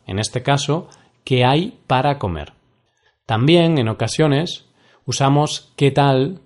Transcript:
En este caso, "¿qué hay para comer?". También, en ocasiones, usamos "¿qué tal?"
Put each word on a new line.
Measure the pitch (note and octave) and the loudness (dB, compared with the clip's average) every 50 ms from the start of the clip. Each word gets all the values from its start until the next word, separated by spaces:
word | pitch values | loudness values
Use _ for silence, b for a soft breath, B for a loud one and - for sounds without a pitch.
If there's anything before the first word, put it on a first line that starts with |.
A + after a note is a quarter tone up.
| _ | _
En | - F#2 G2 | -8 -6 -6
este | A2 - - B2+ B2 | -6 -6 -6 -6 -2
caso, | - C#3 C#3+ - - D3 E3+ E3+ b b b b b b b b | 0 -2 0 0 -2 -4 -4 -6 b b b b b b b b
"¿qué | - C3+ B2+ B2 | -2 0 2 2
hay | B2 C3+ D3+ F3+ G#3+ - _ _ | 2 2 0 -2 -4 -8 _ _
para | - C3 B2+ C3+ C#3+ C#3 C#3 | -4 -2 0 0 -2 -2 -2
comer?". | - G2 E2+ D2+ D2 - - _ _ _ _ _ _ _ _ _ _ _ _ _ _ | -4 -6 -6 -6 -8 -12 -16 _ _ _ _ _ _ _ _ _ _ _ _ _ _
También, | - A2+ A2 A#2+ D3+ E3+ E3+ E3+ E3 E3 C#3+ | -4 -2 0 2 4 4 4 4 4 2 0
en | A#2 A2 | 0 -2
ocasiones, | A2 - A#2 A2+ - - D#3 D3+ C#3 C#3 E3 - - - - b b b b b b b b | -2 -4 -4 -4 -2 0 2 2 2 0 -2 -4 -8 -12 -16 b b b b b b b b
usamos | b B2 - C#3 C3+ C#3 C#3+ D3+ D3 - - - _ _ | b -4 0 0 2 2 2 2 0 -4 -8 -14 _ _
"¿qué | - C#3+ C#3 | 0 0 2
tal?" | - D3+ C#3+ C#3+ C3+ C3 C3+ D3+ F#3+ - _ | 2 2 2 2 2 2 0 -2 -4 -10 _